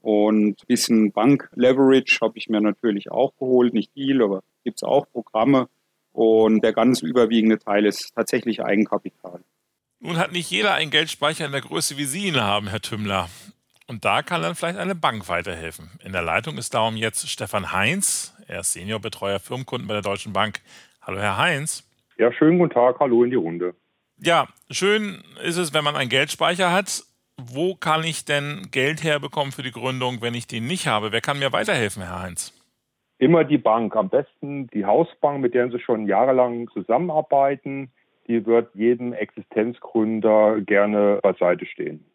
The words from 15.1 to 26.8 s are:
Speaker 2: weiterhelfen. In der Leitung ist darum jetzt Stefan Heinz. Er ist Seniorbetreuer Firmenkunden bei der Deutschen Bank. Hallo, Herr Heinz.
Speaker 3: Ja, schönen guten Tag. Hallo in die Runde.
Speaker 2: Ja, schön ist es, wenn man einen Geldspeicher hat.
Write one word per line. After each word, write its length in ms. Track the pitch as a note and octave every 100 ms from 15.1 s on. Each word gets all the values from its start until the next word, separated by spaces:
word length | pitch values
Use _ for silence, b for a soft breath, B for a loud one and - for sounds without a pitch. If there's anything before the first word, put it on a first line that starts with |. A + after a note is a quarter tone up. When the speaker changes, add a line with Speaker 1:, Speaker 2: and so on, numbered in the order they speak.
| G#3 -
Speaker 2:
weiterhelfen. 600 | F2 F2 E2+ E2 - D#2+ F2+
In 60 | -
der 120 | F#2
Leitung 360 | E2+ F2+ - C#3+
ist 160 | -
darum 220 | B2 A2 A2
jetzt 320 | A2 - -
Stefan 420 | - G2+ G#2+ F#2
Heinz. 640 | F2+ G#2 F#3 G3 - - _ -
Er 120 | F#2
ist 120 | -
Seniorbetreuer 680 | - F#2 A2 G#2+ - G2+ G2
Firmenkunden 480 | - B2+ C3 B2 B2
bei 80 |
der 80 | G#2+
Deutschen 300 | G2+ G2+ -
Bank. 280 | G2 G#2+ - b b b b
Hallo, 180 | - F#2+
Herr 200 | G#2 G2
Heinz. 460 | D#3+ D3 D#3 - _ _ _ _
Speaker 3:
Ja, 140 | A#2
schönen 260 | - D3+ F3
guten 160 | E3
Tag. 240 | - B2 B2
Hallo 240 | C#3 A#2
in 80 | A#2+
die 60 | B2+
Runde. 400 | E2 E2+ F2 F2 _ _ _ _
Speaker 2:
Ja, 300 | D#3 E3+ C3 _ _
schön 540 | C#3+ F#3+ G#3+ G#3 F#3 - -
ist 140 | D#3+ E3+
es, 140 | E3+
wenn 120 | D3+
man 100 | D3
einen 160 | D3 B2+
Geldspeicher 640 | C3 D3 - D#3+ F3 F#3
hat. 320 | F3+